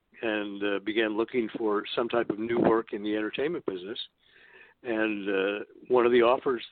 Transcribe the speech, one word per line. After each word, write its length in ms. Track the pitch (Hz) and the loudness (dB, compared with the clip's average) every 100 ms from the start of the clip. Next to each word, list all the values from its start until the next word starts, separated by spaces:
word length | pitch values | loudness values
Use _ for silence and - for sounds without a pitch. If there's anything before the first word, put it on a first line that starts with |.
| _ - | _ -8
and, 420 | 117 107 104 101 | -4 -2 -4 -4
uh, 160 | 101 98 101 | -2 -2 -2
began 320 | 107 110 104 | 0 0 0
looking 320 | 113 127 110 - | 0 -2 -2 -2
for 260 | 110 104 104 - | 0 0 -2 -4
some 120 | 120 | -2
type 220 | 120 110 | -2 -2
of 100 | 104 | -4
new 200 | 113 117 | -2 2
work 340 | 113 113 - | 4 2 0
in 80 | 107 | -6
the 140 | 107 107 | -4 -2
entertainment 500 | 107 - 147 160 - | -4 -4 -4 -4 -6
business. 320 | 92 95 123 - _ _ _ - - - _ | -8 -10 -12 -12 _ _ _ -20 -20 -20 _
And, 460 | 123 110 107 104 98 | -6 -2 -2 -2 -2
uh, 340 | 98 98 104 - - - | 0 0 -4 -10 -14 0
one 180 | 123 120 | 4 6
of 60 | |
the 100 | 120 | 6
offers 420 | 117 131 - 110 - | 6 4 0 -4 -6